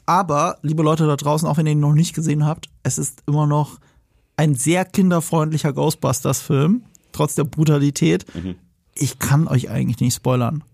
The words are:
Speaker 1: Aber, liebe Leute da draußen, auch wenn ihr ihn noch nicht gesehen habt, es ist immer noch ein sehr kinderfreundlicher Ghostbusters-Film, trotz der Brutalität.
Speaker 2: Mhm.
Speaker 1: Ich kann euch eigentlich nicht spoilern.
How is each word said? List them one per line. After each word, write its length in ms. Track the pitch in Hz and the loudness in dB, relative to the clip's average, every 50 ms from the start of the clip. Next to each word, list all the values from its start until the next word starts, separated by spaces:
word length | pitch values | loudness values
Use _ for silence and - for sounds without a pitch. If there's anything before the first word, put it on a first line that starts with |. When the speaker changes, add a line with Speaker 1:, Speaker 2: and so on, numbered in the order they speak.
| _ | _
Speaker 1:
Aber, 520 | - 165 185 196 160 147 147 160 180 - - - | 0 0 2 2 0 0 0 0 -2 -2 -4 -4
liebe 200 | 147 156 160 160 | -4 -2 0 2
Leute 240 | 151 160 160 160 | 2 2 2 2
da 80 | 151 143 | 2 0
draußen, 300 | 139 147 147 151 156 165 - | 0 0 0 -2 0 0 -2
auch 80 | 139 | 0
wenn 100 | 160 156 | 0 0
ihr 60 | 151 151 | 2 2
ihn 80 | 151 | 2
noch 120 | 147 147 151 | 2 4 4
nicht 200 | 151 170 - - | 4 2 2 0
gesehen 300 | 160 160 151 147 151 151 | -4 -4 -2 0 0 0
habt, 220 | 151 160 - - - - _ - | -2 -2 -4 -8 -16 -16 _ -6
es 160 | 131 - - | -6 -4 -4
ist 240 | 147 - - - - | -4 -6 -8 -8 -4
immer 200 | 147 147 151 151 | -2 0 2 2
noch 320 | 147 147 151 147 - - - _ _ _ _ _ _ _ _ _ _ _ | 2 2 0 0 -2 -6 -14 _ _ _ _ _ _ _ _ _ _ _
ein 180 | - 151 156 143 | 0 0 2 2
sehr 280 | 117 - 151 170 180 185 | 0 0 0 0 0 0
kinderfreundlicher 880 | - - - 185 185 175 165 156 - 170 165 156 156 156 147 - 151 135 | -2 0 2 2 4 2 2 0 0 0 0 0 0 0 -2 -2 -2 -2
Ghostbusters-Film, 1120 | 143 143 156 156 - - 135 127 - - 139 135 - - - 143 135 143 165 220 254 - - _ _ _ _ - | 0 -2 -2 -2 -2 -2 -2 -2 -2 -2 -2 -2 -2 -2 -2 0 2 2 2 2 0 -2 -6 _ _ _ _ -4
trotz 220 | - 151 151 - | -2 -2 -2 0
der 80 | - 143 | -2 -4
Brutalität. 800 | 127 - 151 156 151 151 143 143 143 139 - 165 160 170 190 - - - | -2 -2 0 2 2 2 4 2 0 0 0 0 2 0 0 -2 -6 -12
Speaker 2:
Mhm. 220 | 85 85 95 90 - _ _ _ _ _ _ - | -10 -8 -8 -10 -10 _ _ _ _ _ _ -8
Speaker 1:
Ich 240 | - 143 135 - - | -4 -4 -4 -4 -4
kann 260 | - - 139 151 165 | -2 0 2 2 2
euch 240 | - 143 123 127 - | 2 0 -2 -2 -2
eigentlich 300 | - 135 127 127 117 - | -4 -4 -2 -2 -2 -2
nicht 140 | 131 123 - | -2 -2 -2
spoilern. 480 | - - 131 127 123 120 117 156 147 - _ | -2 -2 -2 0 0 0 -2 -4 -6 -10 _